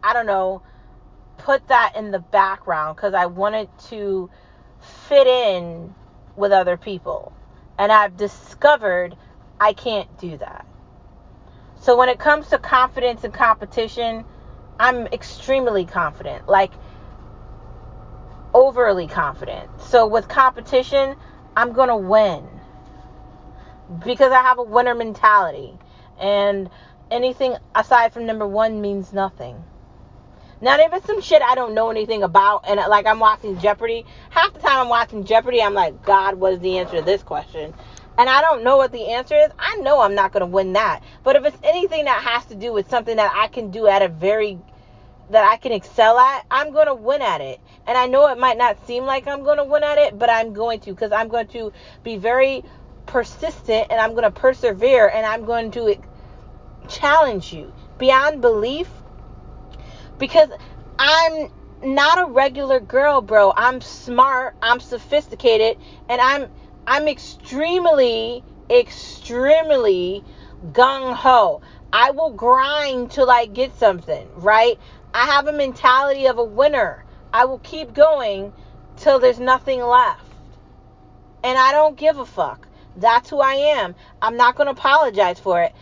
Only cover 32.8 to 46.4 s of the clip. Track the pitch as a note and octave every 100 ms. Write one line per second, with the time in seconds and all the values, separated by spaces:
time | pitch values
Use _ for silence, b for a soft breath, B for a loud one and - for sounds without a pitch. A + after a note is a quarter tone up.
32.8 | G3 G#3 G#3 A3 A3 G3+ G#3+ F#3 G3 G#3
33.8 | A#3 A3+ - B B E4 G4+ - - C4
34.8 | A#3+ A#3 A3+ G#3+ G3 A3 A3+ A#3+ G#3 G3+
35.8 | E3 - - G3 G3 F#3 F#3 F3+ F#3 F#3
36.8 | F3 F3 D#3 G3 - D3 D3 D#3+ D3+ -
37.8 | B B B - B3 C4+ D#4+ C4 A#3+ C#4
38.8 | C4 A#3+ A3 A#3 - D4+ D4+ - - A4
39.8 | C4+ D4 G3+ G3+ F#3+ G3+ F3 F#3+ F#3+ G3
40.8 | G#3+ D#3 b b B3+ C#4 C#4+ - D4 F4
41.8 | F#4 D#4+ C#4+ A3 A#3+ F4+ - G#3 A#3 G#3+
42.8 | F#3+ B3 A3+ A3 G3+ F3+ A3 B3+ G#3+ G3
43.8 | G#3+ G3 F#3 D#3+ F#3+ G#3+ G#3 F3+ - b
44.8 | b b b - - A3 G3+ A3+ B3+ G#3+
45.8 | - - A3 A#3+ C4 C#4